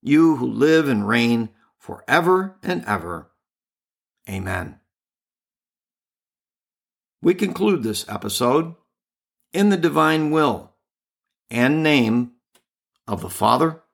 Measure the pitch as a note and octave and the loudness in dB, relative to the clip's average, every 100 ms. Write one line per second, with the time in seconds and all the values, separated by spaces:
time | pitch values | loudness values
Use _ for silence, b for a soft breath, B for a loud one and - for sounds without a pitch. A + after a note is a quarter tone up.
0 | - D3 D#3+ D3+ B2 A2 C#3+ D#3+ D3 A#2 | 2 4 4 2 -2 0 4 4 2 0
1 | G2+ A#2 A#2 A#2 A2+ _ _ _ - - | 0 0 2 0 -2 _ _ _ -18 -16
2 | - D3 E3+ F#3 F#3+ - - F3+ C3+ G2+ | -2 0 2 0 0 -8 -6 -6 -4 -6
3 | F2 E2+ E2 _ _ _ _ _ _ _ | -6 -12 -14 _ _ _ _ _ _ _
4 | _ _ - F#2+ F#2 F#2 D2+ - _ _ | _ _ -12 -10 -6 -8 -8 -14 _ _
5 | _ _ _ _ _ _ _ _ _ _ | _ _ _ _ _ _ _ _ _ _
6 | _ _ _ _ _ _ _ _ _ _ | _ _ _ _ _ _ _ _ _ _
7 | _ _ C#3+ F#3 G3 - G#3 F3+ A2+ G#2 | _ _ 0 0 -2 -2 0 0 -2 -6
8 | - G#2 - - B2 C#3 E3 E3+ _ _ | -8 -10 -8 -4 0 0 -2 -10 _ _
9 | _ _ _ _ _ F3+ G3+ G3 E3 D3+ | _ _ _ _ _ 0 2 2 0 2
10 | D#3 D#3+ D#3 D#3 D3+ G2+ - _ _ _ | 2 2 0 2 0 -2 -8 _ _ _
11 | _ _ _ _ _ A#2+ B2 D3+ D#3 D3 | _ _ _ _ _ -2 0 2 2 2
12 | A2+ A#2+ A#2+ _ _ _ _ _ _ _ | 2 0 -2 _ _ _ _ _ _ _
13 | - G2+ G2 - G#2+ A#2 E3 D#3+ _ | -10 -10 -8 -2 0 2 0 -4 _